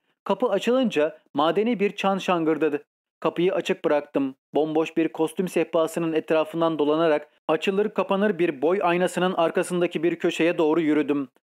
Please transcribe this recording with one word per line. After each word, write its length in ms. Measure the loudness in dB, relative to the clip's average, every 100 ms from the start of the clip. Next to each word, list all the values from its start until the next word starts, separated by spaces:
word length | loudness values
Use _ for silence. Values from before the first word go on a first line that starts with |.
| _ _
Kapı 240 | -4 -2 0
açılınca 680 | 0 0 2 2 0 0 -2 _
madeni 460 | 0 0 2 0 0
bir 100 | -2 -2
çan 220 | -2 -2
şangırdadı. 680 | 0 0 0 0 0 -2 -8 _ _ -6
Kapıyı 340 | -4 0 0
açık 300 | 0 -2 -2
bıraktım. 500 | 0 0 0 -2 -4 -6 _
Bomboş 420 | -2 0 0 -2 0
bir 120 | -2
kostüm 400 | -2 -4 -2 -2
sehpasının 640 | -2 0 0 0 -2 -2
etrafından 680 | -2 0 0 0 0 0 0
dolanarak 520 | 0 2 2 0 -2 _ -2
açılır 400 | -2 0 0 0
kapanır 500 | -2 -2 0 0 0
bir 240 | -2 0
boy 160 | 0 2
aynasının 500 | 0 0 0 0 -2
arkasındaki 680 | 0 0 0 -2 -2 -2 0
bir 140 | -2 0
köşeye 420 | -2 0 0 2
doğru 220 | 2 2
yürüdüm. 480 | 2 2 0 -2 -4 _ _